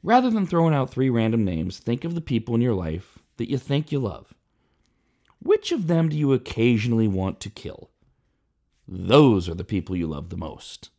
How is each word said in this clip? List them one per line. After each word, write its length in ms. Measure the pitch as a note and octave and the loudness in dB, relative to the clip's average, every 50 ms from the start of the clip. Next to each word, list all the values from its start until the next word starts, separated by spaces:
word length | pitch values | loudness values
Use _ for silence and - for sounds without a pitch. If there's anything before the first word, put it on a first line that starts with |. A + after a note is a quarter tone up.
| - | 0
Rather 280 | E3+ A#3 B3+ B3+ B3+ | 4 2 4 4 2
than 160 | A3 G#3+ G3 | 0 0 -2
throwing 280 | E3 - E3+ E3 E3 D#3 | 0 2 2 4 4 2
out 160 | C#3 C3 - | 2 0 -2
three 200 | - C3 C3 C3+ | -2 -2 0 0
random 340 | A#2+ A#2 A2+ A2 A2 A#2 G#2+ | 2 2 2 2 2 2 0
names, 340 | F#2+ E2+ D#2+ E2 F2+ F2+ - | 0 -2 -2 -4 -6 -8 -8
think 260 | _ - A#2 A#2+ - | _ -6 -4 -4 -4
of 100 | E3 E3+ | -6 -8
the 60 | E3+ | -8
people 340 | D#3+ - B2 A2+ G#2+ - A#2 | -6 -4 -4 -4 -2 -2 -2
in 60 | A2+ | 0
your 140 | A#2+ B2 A2+ | 0 0 0
life 440 | F#2 E2+ D#2+ D#2 F2 G2 _ _ - _ _ _ | -2 -4 -4 -6 -8 -10 _ _ -20 _ _ _
that 140 | _ A#2 - | _ -8 -6
you 80 | C#3 C3 | -6 -6
think 320 | - - C#3 C#3+ D3+ - | -4 -4 -4 -4 -4 -4
you 80 | D3+ C#3 | -6 -4
love. 360 | C3 G#2 D#2+ - - _ _ _ _ _ _ _ _ _ _ _ _ _ _ _ _ _ _ _ _ _ _ _ | -4 -6 -8 -10 -18 _ _ _ _ _ _ _ _ _ _ _ _ _ _ _ _ _ _ _ _ _ _ _
Which 320 | - - G4+ G#4 - - F4 | 0 0 0 0 2 -4 -4
of 140 | C4+ F#3 | -4 0
them 220 | D#3 F3 E3 E3 D#3+ | 0 2 2 2 0
do 80 | D3+ | 0
you 160 | D3+ D3 C#3 C3+ | 0 2 2 2
occasionally 760 | B2 - - - - A2+ B2 B2 A2 G#2 A#2+ A#2 A2+ A2 G#2+ | 0 0 -4 -2 2 2 4 4 2 2 0 2 2 2 2
want 320 | F#2+ F#2 F#2+ F#2+ - - | 0 0 -2 -4 -6 -8
to 100 | - G#2 | -14 -16
kill? 400 | - - - - - - - _ _ _ _ _ _ _ _ _ _ _ _ _ _ _ _ _ _ _ _ | -16 -14 -16 -14 -14 -16 -20 _ _ _ _ _ _ _ _ _ _ _ _ _ _ _ _ _ _ _ _
Those 600 | - F#2 F#2 F#2 F2+ A#2 C#3+ D3+ C3+ A2 F#2+ E2+ F2 | -14 -12 -8 0 6 6 8 8 8 6 4 0 -2
are 60 | E2 | -8
the 100 | F2 F2+ | -8 -8
people 320 | - A2 F#2+ D#2+ - F#2 | -4 -4 -6 -4 -4 -6
you 100 | F2+ E2+ | -4 -4
love 220 | D#2 D2+ C#2+ D2+ F2+ | -4 -6 -8 -10 -12
the 80 | F#2 | -12
most. 540 | F2 E2 D2+ B1+ - - - - - - - _ | -12 -12 -12 -14 -16 -18 -20 -20 -20 -20 -20 _